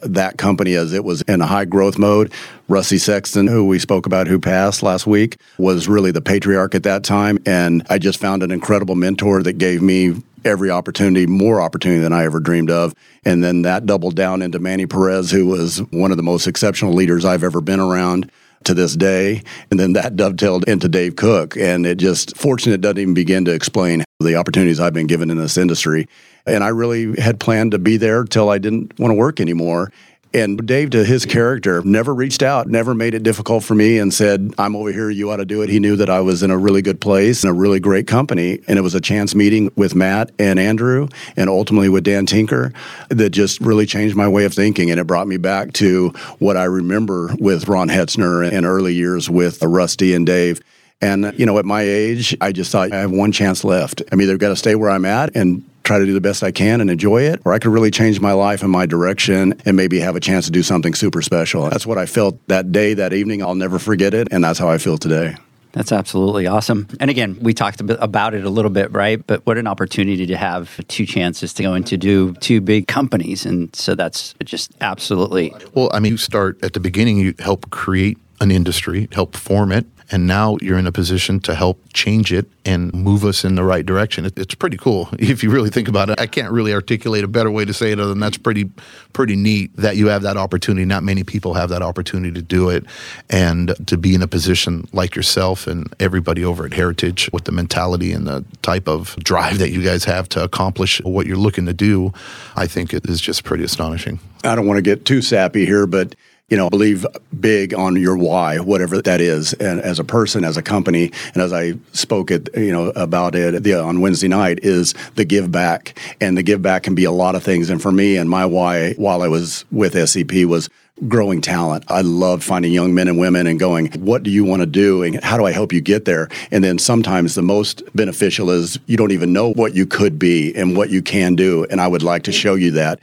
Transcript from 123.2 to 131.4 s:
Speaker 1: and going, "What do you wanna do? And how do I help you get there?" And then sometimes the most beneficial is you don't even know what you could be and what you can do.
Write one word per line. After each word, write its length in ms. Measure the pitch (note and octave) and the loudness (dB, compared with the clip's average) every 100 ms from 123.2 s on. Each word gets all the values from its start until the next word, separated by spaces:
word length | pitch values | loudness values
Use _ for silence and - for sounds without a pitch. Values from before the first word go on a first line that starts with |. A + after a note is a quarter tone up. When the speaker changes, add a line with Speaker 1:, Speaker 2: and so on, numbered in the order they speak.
| F2+ F2+ E2+ | 2 2 2
Speaker 1:
and 140 | D#2+ | 0
going, 280 | F#2 E2+ D#2+ D#2 | 0 0 -2 -4
"What 240 | F#2+ A#2+ | -2 0
do 80 | G#2 | 0
you 140 | G2+ | 2
wanna 200 | G2 F#2 | 2 2
do? 380 | E2+ D2+ G2+ F#2 | 0 2 4 4
And 200 | F2 D#2+ | 0 -2
how 140 | - A2+ | -2 0
do 80 | |
I 80 | G2+ | 0
help 180 | E2+ G#2 | 0 0
you 120 | F2 | 0
get 240 | D2+ G#2 A2 | 2 0 2
there?" 240 | E2 D#2+ - - | -2 -2 -8 -4
And 140 | G#2 | 0
then 140 | F#2+ F2 | 2 2
sometimes 560 | - A#2 G#2+ F#2 E2+ | 0 0 2 0 0
the 80 | F2 | 0
most 400 | F2 G#2 G#2 - - | 0 2 0 -6 -8
beneficial 540 | - G#2 E2+ G2+ - F#2 | -2 -2 0 0 0 0
is 280 | F2+ E2+ - - | 0 -2 -6 -2
you 100 | A2+ | 0
don't 160 | G#2+ | 2
even 180 | F#2+ F2 | 2 2
know 220 | F2+ A#2 | 2 2
what 220 | A2+ A2+ | 0 0
you 100 | F#2 | 0
could 340 | F#2+ - G#2 D2+ | 0 2 0 2
be 360 | F2+ E2+ D2+ | 2 2 0
and 200 | F#2 F#2 | -2 0
what 140 | F2+ G#2 | 0 0
you 140 | F#2+ | -2
can 320 | D#2+ G2 F2+ | -2 0 2
do. 320 | F2 | 2